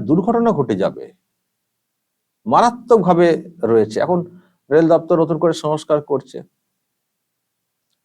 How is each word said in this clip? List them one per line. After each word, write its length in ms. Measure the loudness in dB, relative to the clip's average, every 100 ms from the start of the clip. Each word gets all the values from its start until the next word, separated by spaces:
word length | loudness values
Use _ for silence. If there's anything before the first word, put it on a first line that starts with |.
| 0
দুর্ঘটনা 420 | -2 0 0 0
ঘটে 220 | -2 -4 -2
যাবে, 220 | -4 -6 -20 _ _ _ _ _ _ _ _ _ _ _ _ _ -2
মারাত্মকভাবে 840 | 2 2 0 2 2 4 4 4 2 -4 -8
রয়েছে। 340 | 0 2 2 -2
এখন 180 | -2 -2 -4 -16 _ _ 0
রেল 160 | 2 4
দপ্তর 320 | 2 2 0
নতুন 160 | 0 0
করে 160 | -2 -2
সংস্কার 340 | -4 -6 -2 -4 -2
করছে, 280 | -6 -6 -18 -18 _ _ _ _ _ _ _ _ _ _ _ _ _ _ _